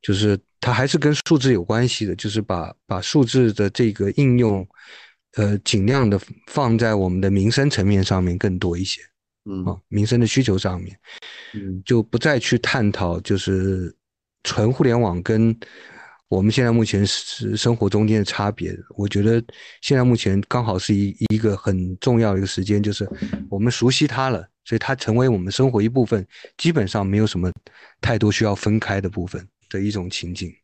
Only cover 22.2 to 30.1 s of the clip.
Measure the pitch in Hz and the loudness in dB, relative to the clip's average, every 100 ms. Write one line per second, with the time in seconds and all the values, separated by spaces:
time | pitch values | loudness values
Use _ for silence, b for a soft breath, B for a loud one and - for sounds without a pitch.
22.2 | 110 95 98 - 95 104 104 98 98 B | 2 0 -2 -4 -2 0 0 -4 -8 B
23.2 | B B - 98 117 - 120 131 147 120 | B B -6 -2 -2 2 0 2 0 0
24.2 | 131 104 - _ - 113 - 131 - 113 | -2 -4 -6 _ -4 -4 -2 -4 0 2
25.2 | 131 104 90 - 131 117 110 127 110 107 | 2 2 -2 0 2 2 2 2 0 0
26.2 | 95 B B - 165 160 95 107 98 101 | -4 B B -2 0 0 0 -2 0 2
27.2 | 110 87 90 - - B B B - 110 | 2 0 -4 -6 -18 B B B -2 2
28.2 | 107 - 110 98 104 110 - 98 95 92 | 2 2 0 0 0 0 0 -4 -4 -6
29.2 | 87 85 92 _ _ 98 104 104 90 | -8 -10 -14 _ _ -6 -4 -4 -6